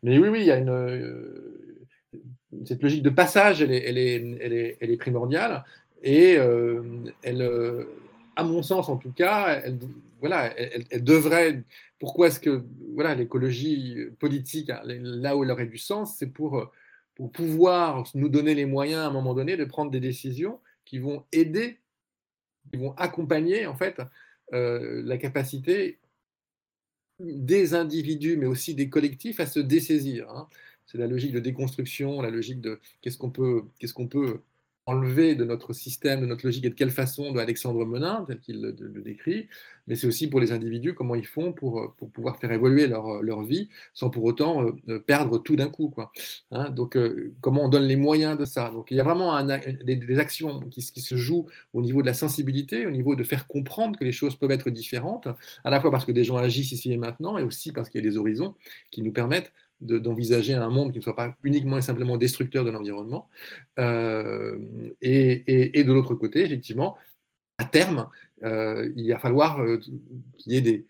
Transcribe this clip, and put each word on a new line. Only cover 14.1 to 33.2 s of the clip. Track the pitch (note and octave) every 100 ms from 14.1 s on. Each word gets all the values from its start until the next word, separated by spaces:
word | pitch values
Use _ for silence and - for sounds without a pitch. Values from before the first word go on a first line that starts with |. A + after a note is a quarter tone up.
| A#2
politique, | D3 C#3 C3 D#3 D3+
hein, | A#2 A2+
là | B2 B2 A#2+ C3+ C#3+
où |
elle | C3
aurait | A#2+ A#2
du | A2+
sens, | - G3+ G#3 -
c'est | C3+
pour, | C3 D3+ C#3 A2 _ _ _ _ _
pour | B2+
pouvoir | - E3 D#3 F3+ F3+ E3+ C3 A#2+
nous | C#3 C#3+
donner | C#3 D3 D3
les | C#3
moyens | C3+ C#3+ D#3+
à | D#3
un |
moment | C3+ C3
donné | B2+ C3+ F#3
de | C#3
prendre | - D3
des | C3
décisions | B2+ B2+ C3+ B2+ F#3 B3 _ _ _
qui | C3
vont | C3 C#3+ _
aider, | D#3+ E3 E3+ A#3+ A#3+ _ _ _ _ _ _ _ _ -
qui | B2+
vont | C3+
accompagner | C3+ F3 F3 D#3 D#3 E3 G3+ G3
en | C3+
fait, | F#3+ F3+ C3 _ - _ -
euh, | B2 B2 A#2+ A#2+ A#2+ A#2+
la | B2
capacité | C#3 C#3 C3 C#3 C3+ F#3+ F#3+ - _ _ _ _ _ _ _ _ _ _ _ _
des | F3 C#3 B2+ G3 F3
individus, | E3+ E3 D#3 C#3+ D3+ D3+ E3
mais | C3
aussi | C3 -
des | C#3+ C#3
collectifs | D3+ D3 C3+ A#3 G#3+
à | D3
se | -
dessaisir, | C#3 D#3 - D#3 C#3 A#2+ G#2
hein. | A#2 D#3 _ - _ _
C'est | A#2+
la | A#2+
logique | B2+ C#3
de | A#2+
déconstruction, | A#2+ C3 C3 - C3 - C#3 C#3+
la | A#2
logique | A2+ A2 B2+
de | A2+ A2 _ _
qu'est-ce | B2
qu'on | B2+